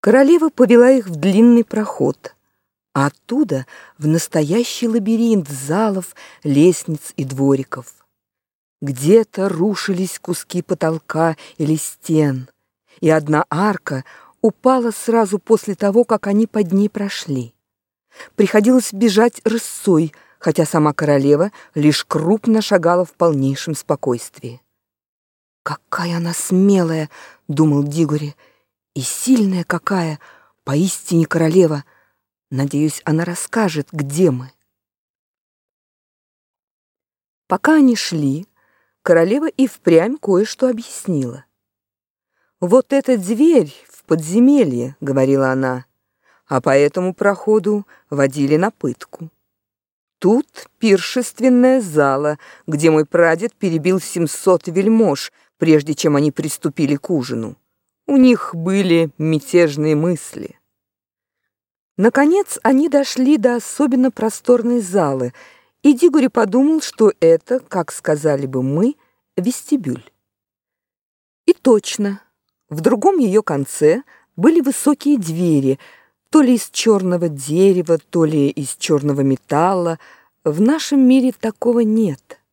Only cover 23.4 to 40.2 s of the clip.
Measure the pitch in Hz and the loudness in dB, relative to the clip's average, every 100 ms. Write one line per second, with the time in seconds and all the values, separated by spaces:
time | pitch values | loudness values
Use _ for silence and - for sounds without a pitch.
23.4 | 135 135 - 151 - 147 - 120 - - | -2 -4 -6 -10 -6 -6 -2 -4 -6 -16
24.4 | 120 123 _ _ _ _ _ _ _ _ | -18 -18 _ _ _ _ _ _ _ _
25.4 | _ _ - 143 _ - 175 170 170 170 | _ _ -12 -12 _ -8 -4 -4 -4 -6
26.4 | - 185 196 196 170 160 151 - - _ | -2 2 4 4 0 -2 -6 -12 -20 _
27.4 | _ 143 160 143 143 147 156 151 147 - | _ 0 2 2 -2 -2 -2 -2 -6 -14
28.4 | _ _ _ _ _ - 127 - - 262 | _ _ _ _ _ -10 -8 -8 0 2
29.4 | 202 185 170 170 - 196 165 151 - _ | 2 -2 -4 -6 -4 -4 -4 -6 -14 _
30.4 | _ _ - 143 185 - - 170 160 165 | _ _ -4 -2 -2 -4 -2 0 0 0
31.4 | 160 175 170 151 - _ _ _ _ _ | 2 4 2 0 -10 _ _ _ _ _
32.4 | _ 131 139 143 151 - - 156 170 175 | _ -6 -4 -2 -2 -4 -4 -2 -2 -8
33.4 | - 226 208 156 143 160 139 143 185 127 | -6 -2 -2 -2 -8 -8 -6 0 0 0
34.4 | 131 _ _ _ _ _ _ _ _ _ | -10 _ _ _ _ _ _ _ _ _
35.4 | _ _ _ _ _ _ _ _ _ _ | _ _ _ _ _ _ _ _ _ _
36.4 | _ _ _ _ _ _ _ _ _ _ | _ _ _ _ _ _ _ _ _ _
37.4 | _ 185 - 311 269 233 - 165 143 143 | _ -4 2 4 4 2 -4 -4 -4 -6
38.4 | 190 _ _ _ _ _ - 170 170 247 | -10 _ _ _ _ _ 0 2 2 0
39.4 | 320 - 262 - - 165 190 294 | -4 -2 -2 -2 2 2 2 -4